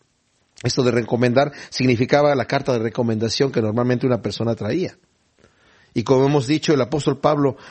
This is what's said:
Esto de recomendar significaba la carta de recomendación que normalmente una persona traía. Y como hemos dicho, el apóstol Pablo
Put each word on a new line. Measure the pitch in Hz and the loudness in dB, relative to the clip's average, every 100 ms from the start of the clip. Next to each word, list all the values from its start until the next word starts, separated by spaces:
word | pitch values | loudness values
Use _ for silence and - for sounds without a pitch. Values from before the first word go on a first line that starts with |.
| _ _ _ _ _ - | _ _ _ _ _ -8
Esto | 127 131 | -4 0
de | 123 | 0
recomendar | 117 113 117 123 120 147 - - | 0 0 0 2 2 0 -2 -12
significaba | - 127 117 120 147 147 135 | -2 0 2 2 2 2 0
la | 110 | 0
carta | 139 135 | -2 0
de | 120 | -2
recomendación | 113 107 117 110 110 - 139 | -2 -2 -2 -2 -2 0 0
que | 123 | 0
normalmente | 110 107 123 123 131 | -2 0 0 0 0
una | 120 | 0
persona | 104 95 113 | -2 -4 -4
traía. | 113 104 151 180 - _ _ _ _ _ _ _ _ _ - | -2 -2 -4 -4 -8 _ _ _ _ _ _ _ _ _ -4
Y | |
como | 110 131 135 | 2 2 4
hemos | 147 123 | 2 0
dicho, | 151 - | -2 0
el | 147 | 0
apóstol | 120 156 143 139 | 0 -2 -2 0
Pablo | 147 151 139 - - | 0 2 0 -2 -8